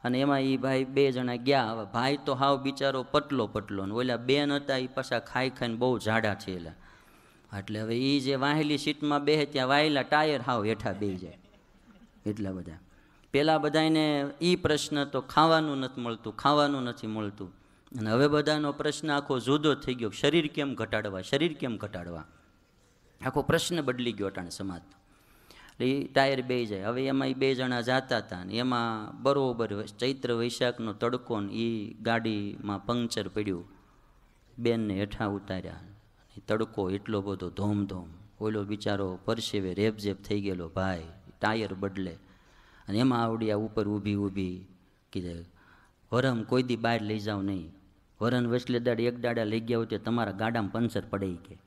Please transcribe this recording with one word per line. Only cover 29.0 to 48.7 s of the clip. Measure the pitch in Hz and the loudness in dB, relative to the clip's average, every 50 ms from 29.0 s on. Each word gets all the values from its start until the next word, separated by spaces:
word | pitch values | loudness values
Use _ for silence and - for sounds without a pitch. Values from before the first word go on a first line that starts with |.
| 107 - - 113 | -6 -10 -12 -2
બરોબર | 117 135 139 139 135 127 120 113 117 104 101 101 107 | 2 2 4 4 2 2 0 0 -2 -2 -2 -6 -6
ચૈત્ર | - - - 123 131 139 135 - 120 | -10 -6 -2 -2 -2 0 -2 0 0
વૈશાખનો | 120 113 117 120 117 - 127 123 120 - 113 110 | 0 0 0 -2 0 2 0 0 2 -2 -6 -6
તડકો | 98 104 120 117 123 123 123 - 120 104 | -4 0 0 0 0 -2 -2 -4 -2 -2
ને | 101 98 | -2 -4
ઈ | 104 110 113 117 117 110 101 - - - | -2 -2 -2 -2 -2 -4 -6 -8 -12 -4
ગાડીમાં | 110 117 113 113 113 113 110 104 101 101 - - - 101 101 95 - | -2 0 0 2 0 0 -2 -2 -4 -6 -8 -6 -4 -4 -4 -4 -2
પંક્ચર | - 120 123 117 113 - 113 101 98 | -2 0 0 0 -2 -2 -4 -4 -2
પડ્યું, | - 107 104 101 92 85 85 - - - _ _ _ _ _ _ _ _ _ _ _ _ _ _ - 120 | -4 -2 -2 -2 -4 -4 -6 -14 -20 -20 _ _ _ _ _ _ _ _ _ _ _ _ _ _ -12 -2
બેનને | 120 117 117 113 110 104 95 | 0 0 2 2 0 -2 -2
હેઠા | 95 104 104 - - 113 | -2 -2 -4 -4 -4 -2
ઉતાર્યા. | 101 101 98 95 - 95 92 87 85 82 85 87 90 101 - _ _ _ _ _ _ - 110 | -2 -2 -4 -4 -4 -6 -6 -6 -10 -12 -14 -16 -20 -20 -20 _ _ _ _ _ _ -20 -18
ઈ | - - | -2 -2
તડકો | 110 110 113 110 - - 98 92 | 0 0 0 -2 -2 -2 0 0
એટલો | 95 101 104 - 110 101 | -2 -2 -2 -2 -2 -2
બધો | 98 101 98 92 90 87 | -2 -2 -6 -6 -6 -8
ધોમધોમ, | 85 - 101 104 104 104 101 95 98 90 87 82 82 87 - - _ - | -4 -2 0 0 2 0 0 -2 -4 -10 -10 -14 -18 -20 -20 -20 _ -4
ઓલો | 107 107 107 107 101 | -4 -2 -2 -2 -2
બિચારો | 101 107 104 - - 101 98 98 92 92 90 - | -4 -6 -4 -2 -2 0 0 -2 -4 -4 -4 -2
પરસેવે | - 113 117 113 - - 104 95 92 87 | -2 -2 -2 -2 -2 -2 -2 -2 0 0
રેબઝેબ | 92 104 110 107 104 101 101 95 | 2 2 2 0 0 -4 -4 -4
થઈ | - - - 107 104 | -4 -4 -4 -2 -2
ગયેલો | 98 98 92 90 85 82 | 0 -2 -4 -4 -6 -6
ભાઈ, | 85 95 95 95 92 85 80 82 - - - - - - | -2 -2 -2 0 -2 -4 -8 -12 -16 -20 -20 -20 -6 -2
ટાયર | - 107 110 113 107 95 95 | 0 0 2 0 -2 -4 -4
બદલે. | 95 98 98 95 95 95 90 82 - - - - _ _ _ - - - - - - - - | -4 -4 -4 -4 -4 -6 -6 -8 -12 -18 -20 -20 _ _ _ -20 -20 -20 -20 -20 -18 -8 -2
અને | 98 110 | 0 2
એમાં | 127 131 123 117 117 | 2 2 2 2 2
આવડી | 113 113 113 113 107 | 0 0 0 0 0
આ | 104 | 0
ઉપર | 104 110 110 107 113 104 101 | 0 -2 -2 -2 -2 0 0
ઊભી | 107 104 101 104 101 | -2 0 0 0 0
ઊભી | 101 101 98 92 98 95 92 90 92 95 - - _ _ _ _ _ _ _ | 2 0 0 -2 -2 -4 -4 -4 -8 -12 -18 -20 _ _ _ _ _ _ _
કીધે, | - 98 90 87 85 85 87 - - - - - - - - _ _ _ _ _ | -8 -6 -6 -6 -8 -10 -12 -16 -20 -20 -20 -20 -20 -20 -20 _ _ _ _ _
"વરમ | 117 123 127 135 123 113 | 0 2 2 2 0 0
કોઈ | 107 - 127 127 | 0 0 2 2
દી | 127 127 120 | 2 2 -2
બહાર | 110 113 117 117 110 | 0 0 0 0 0
લઈ | 104 104 107 107 | 0 -2 -4 -2
જાવ | 101 107 104 101 | -2 -4 -2 -2
નહીં, | 95 101 98 92 80 82 - - _ - _ _ _ _ _ _ | -2 -2 -4 -4 -6 -10 -16 -20 _ -20 _ _ _ _ _ _
વરન | 107 117 123 123 120 | 0 2 2 2 2
વસલે | 117 120 127 123 - | 2 0 0 0 0